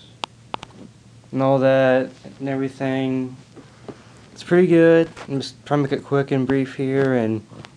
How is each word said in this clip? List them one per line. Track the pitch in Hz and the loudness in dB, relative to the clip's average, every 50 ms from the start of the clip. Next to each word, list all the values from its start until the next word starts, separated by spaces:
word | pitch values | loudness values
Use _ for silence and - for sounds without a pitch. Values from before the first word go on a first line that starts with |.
| - - - - - - - - - - - - - - - - - - - - - - - - - - 131 | -20 -20 -12 -10 -10 -10 -10 -14 -16 -14 -14 -14 -14 -18 -20 -20 -20 -20 -20 -20 -20 -20 -20 -20 -16 -8 -4
and | 131 | -2
all | 135 135 139 131 | 0 2 2 2
that | 131 135 135 135 135 131 127 131 131 131 - - - - - - | 4 4 4 4 4 4 2 2 0 -4 -8 -16 -20 -20 -14 -10
and | 139 | -8
everything. | 135 135 135 135 131 131 - 139 131 131 131 131 131 131 131 131 127 131 131 - - - - - - - - - - - - - - - - - - | -6 -4 -4 -6 -6 -6 -6 -6 -4 -2 -2 -2 -2 -4 -4 -6 -8 -10 -16 -20 -20 -20 -20 -20 -20 -20 -20 -20 -20 -20 -20 -20 -20 -20 -20 -20 -20
It's | - - - | -20 -18 -4
pretty | - 175 180 180 | 0 2 4 4
good. | 165 170 165 165 165 165 165 165 165 - - - | 6 6 6 6 6 6 4 4 0 -4 -12 -10
I'm | - 139 135 | -6 -6 -6
just | 127 - - - - | -6 -8 -12 -14 -6
trying | - 143 147 143 | -2 -2 0 0
to | 135 | -2
make | 143 - | -4 -6
it | - | -4
quick | - 143 139 135 139 | -2 -2 -2 0 0
and | 143 131 127 | -2 -2 0
brief | 127 135 135 131 131 - | 0 0 -2 -2 -4 -6
here. | - 135 131 135 135 135 135 131 | -6 -4 -2 0 0 0 2 2
And | 123 113 110 110 107 107 - - - - - - | 0 0 0 -2 -4 -8 -12 -18 -20 -20 -20 -20